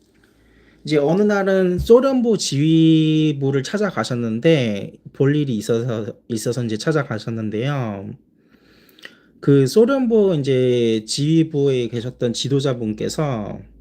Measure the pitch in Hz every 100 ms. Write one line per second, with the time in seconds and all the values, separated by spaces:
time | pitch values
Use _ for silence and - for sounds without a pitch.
0 | _ _ _ _ _ _ _ _ 151 151
1 | 143 180 208 202 196 190 185 180 - 233
2 | 269 262 233 202 - 139 156 160 160 160
3 | 156 156 156 139 139 139 127 202 208 -
4 | 113 120 117 110 165 160 117 101 104 -
5 | - - 139 147 143 110 104 113 120 113
6 | 104 - - 113 127 120 120 107 - 156
7 | 135 110 - 113 110 107 131 143 117 98
8 | 104 - _ _ _ _ _ _ _ _
9 | - - _ _ - 139 135 214 233 277
10 | 247 226 196 165 135 131 127 123 117 113
11 | 110 - 143 160 160 151 139 131 120 120
12 | 117 - 123 113 135 139 139 123 110 107
13 | 107 - 151 120 101 104 104 -